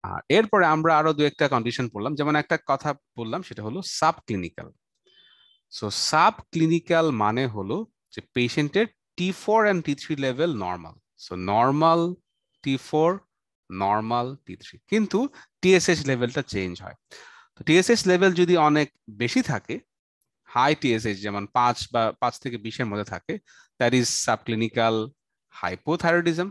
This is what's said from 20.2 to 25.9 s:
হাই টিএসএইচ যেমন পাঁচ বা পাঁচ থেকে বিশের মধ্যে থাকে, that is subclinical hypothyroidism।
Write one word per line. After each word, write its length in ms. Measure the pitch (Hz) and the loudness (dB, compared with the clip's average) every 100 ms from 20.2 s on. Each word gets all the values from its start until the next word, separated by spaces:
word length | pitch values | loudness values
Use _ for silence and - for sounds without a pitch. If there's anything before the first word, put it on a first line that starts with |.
| _ _ _ | _ _ _
হাই 160 | 123 135 151 | 0 2 2
টিএসএইচ 360 | 135 113 110 98 104 | 0 0 -2 -6 -6
যেমন 180 | 101 101 123 | -8 -4 0
পাঁচ 200 | 123 120 - | 0 0 -4
বা 80 | 120 113 - | -2 -2 -2
পাঁচ 120 | 123 - | -4 -4
থেকে 140 | 135 117 110 | -10 -10 -10
বিশের 200 | - 117 | -6 -6
মধ্যে 160 | 101 101 | -4 -8
থাকে, 200 | 90 - 202 _ - _ _ | -10 -10 -12 _ -20 _ _
that 140 | 120 127 | 2 2
is 60 | 120 - - | 0 -2 -2
subclinical 680 | 110 - 110 113 120 113 110 110 _ _ _ _ - | -4 -4 -4 -2 0 0 0 -4 _ _ _ _ -8
hypothyroidism। 880 | 90 90 - | -8 -6 -6